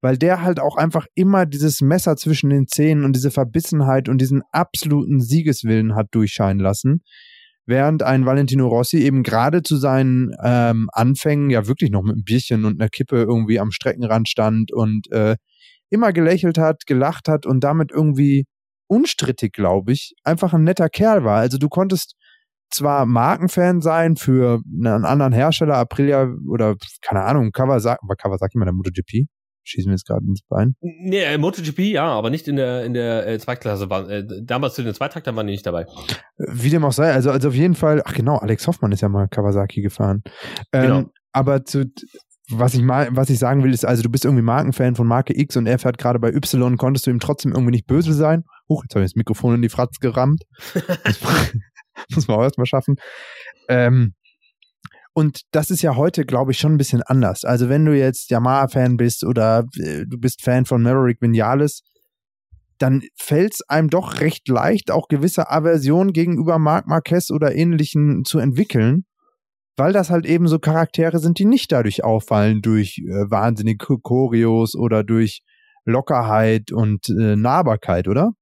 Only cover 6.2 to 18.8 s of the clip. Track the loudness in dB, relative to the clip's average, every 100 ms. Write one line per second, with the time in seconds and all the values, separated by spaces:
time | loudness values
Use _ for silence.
6.2 | 0 0 0 2 0 0 0 -2 _ -20
7.2 | -20 -20 -20 _ -2 0 2 0 0 2
8.2 | 2 2 2 2 2 2 0 2 2 2
9.2 | 0 2 2 0 0 0 2 2 2 2
10.2 | 0 -2 0 2 2 2 -2 0 0 2
11.2 | 0 0 2 0 0 0 0 0 -2 -4
12.2 | -2 -2 0 -2 0 -2 -4 -4 -2 0
13.2 | 2 0 2 0 0 -4 -4 -4 0 0
14.2 | -2 -2 0 0 -2 -2 -2 -2 -4 -2
15.2 | 0 -2 _ _ -20 _ _ 0 0 2
16.2 | 2 2 0 2 0 0 -2 0 0 -2
17.2 | -2 -2 0 0 2 0 -2 0 0 2
18.2 | 2 2 -2 _ _ _